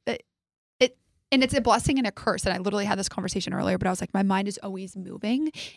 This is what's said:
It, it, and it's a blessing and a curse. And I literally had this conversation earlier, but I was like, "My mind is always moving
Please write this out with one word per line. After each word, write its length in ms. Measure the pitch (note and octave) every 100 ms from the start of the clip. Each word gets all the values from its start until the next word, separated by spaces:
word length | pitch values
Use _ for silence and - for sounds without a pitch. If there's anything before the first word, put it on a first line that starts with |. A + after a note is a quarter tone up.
| -
It, 180 | - - _ _ _ _ -
it, 180 | B3+ - _ _ -
and 100 | C4+
it's 120 | B3+
a 60 | C#4+
blessing 340 | A#3 A3+ - C4+
and 80 | A3
a 60 |
curse. 320 | - - -
And 100 | G3
I 40 | F#3
literally 260 | F#3+ G3+
had 140 | G3+ G3
this 100 | F#3+
conversation 460 | - F#3 G3 F#3
earlier, 240 | F#3+ F#3+ F#3
but 80 | G3
I 40 |
was 100 | F#3
like, 120 | F3+
"My 100 | G3
mind 240 | G3 F#3+ G3+
is 140 | G3+
always 320 | G3+ F#3+ F#3+
moving 560 | F#3+ F#3 - G#3 C4 D#4 - -